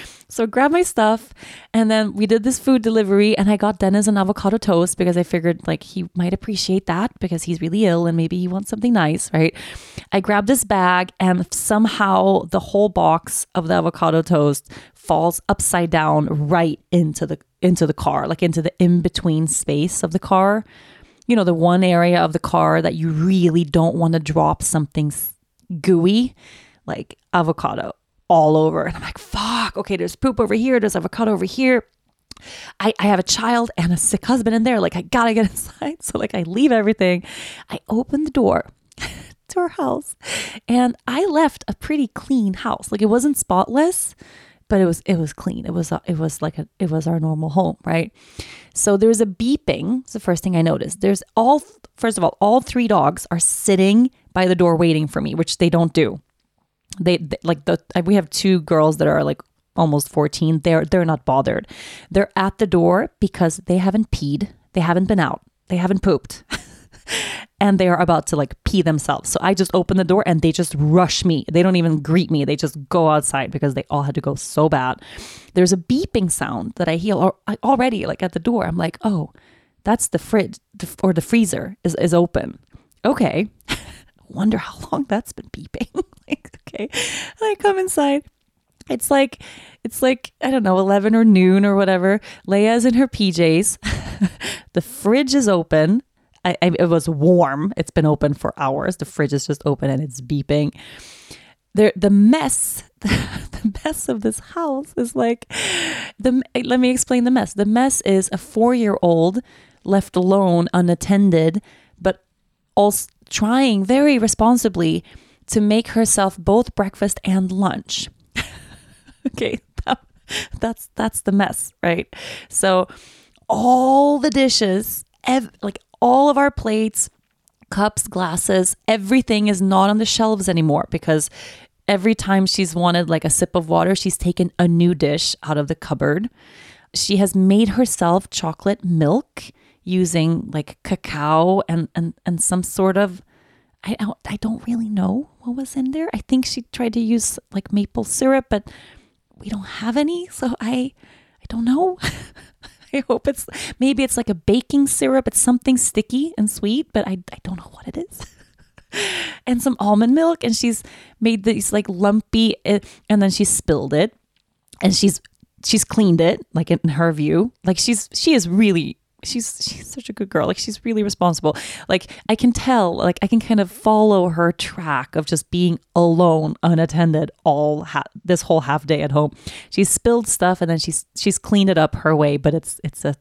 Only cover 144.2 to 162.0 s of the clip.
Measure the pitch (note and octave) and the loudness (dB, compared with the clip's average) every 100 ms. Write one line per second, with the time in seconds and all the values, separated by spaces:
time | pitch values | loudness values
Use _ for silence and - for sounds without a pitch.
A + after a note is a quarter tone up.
144.2 | - G3+ A3 A3+ A#3 A#3 A3 G#3 F#3 G#3+ | -10 -6 -6 -6 -6 -4 -4 -2 -2 -2
145.2 | D4+ _ A#3+ B3 C4+ C4+ C4 D4+ D#4+ G#3+ | -6 _ -10 -8 -8 -4 -4 -4 -4 -6
146.2 | - C4 B3 - - - A#3+ A3+ A3 A#3 | -2 0 0 -6 -10 -6 -4 -2 0 0
147.2 | - - - G3 - G3+ G3+ - G#3+ - | -2 -8 -10 -10 -4 -2 -2 -4 -6 0
148.2 | C4 C4+ B3 G#3 - - - - _ _ | 2 2 0 -4 -6 -20 -20 -20 _ _
149.2 | _ - G3+ G#3 F#3+ - A3 A#3+ D4 F4 | _ -18 -12 -10 -10 -10 -4 0 0 -2
150.2 | F4+ - C4 A#3+ A3 B3+ B3+ - _ _ | -8 -6 -6 -4 -4 -4 -4 -8 _ _
151.2 | _ _ - A3+ A#3 C4+ F#4 F4+ - - | _ _ -12 -4 0 2 0 -2 -8 -10
152.2 | - - - _ - _ _ C#4 - A#3 | -16 -20 -20 _ -20 _ _ -6 -2 -2
153.2 | - C#4 - - - - C4 C4+ C4 - | -2 -6 -6 -12 -10 -2 0 0 -2 -2
154.2 | A3+ F3+ - A#3 - C#4 C#4 - C4+ C4 | -4 -4 0 0 2 0 2 0 0 0
155.2 | B3+ - - B3 - B3+ - - G#3+ B3+ | 0 0 2 2 2 0 0 -2 -2 -2
156.2 | D#4 E4 G#3+ - G#3 B3+ D#4+ A3+ F#3+ F#3+ | -4 -2 -4 -2 -4 -2 -2 -4 -4 -6
157.2 | - - - F3+ - - - - F4+ - | -10 -16 -12 -12 -14 -20 -14 -12 -12 -16
158.2 | - _ _ _ _ _ - - G4+ F4+ | -20 _ _ _ _ _ -14 -10 -8 -8
159.2 | E4 - - B3 C4+ A#3 G3+ G#3 A#3 C#4+ | -10 -10 -4 -2 -2 0 2 4 4 4
160.2 | E4 E4 A#3 A3 A#3 A3 - - - - | 2 0 -2 -2 -2 -4 -8 -20 -20 -4
161.2 | A3+ A3+ G3+ G#3 - G#3 G#3 F3+ | -2 0 0 -2 -2 -2 -2 -2